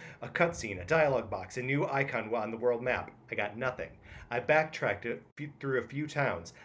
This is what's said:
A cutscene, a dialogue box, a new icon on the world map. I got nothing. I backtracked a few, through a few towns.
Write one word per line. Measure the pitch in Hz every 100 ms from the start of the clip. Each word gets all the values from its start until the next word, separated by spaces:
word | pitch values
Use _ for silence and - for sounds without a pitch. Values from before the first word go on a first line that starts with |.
| - -
A | -
cutscene, | - 170 - 110 92
a | 87
dialogue | 160 147 127 104
box, | 98 92 127
a |
new | 127 143 170
icon | 139 139 117 110
on | 117 120
the | 113
world | 120 117
map. | 127 101 90 - -
I |
got | 107 104 110
nothing. | 131 - 80 - - - -
I | 120
backtracked | 127 151 156 - 120 101 117
a | - - -
few, | 147 -
through | 139 127
a | 113
few | 139 147
towns. | 147 131 87 87 -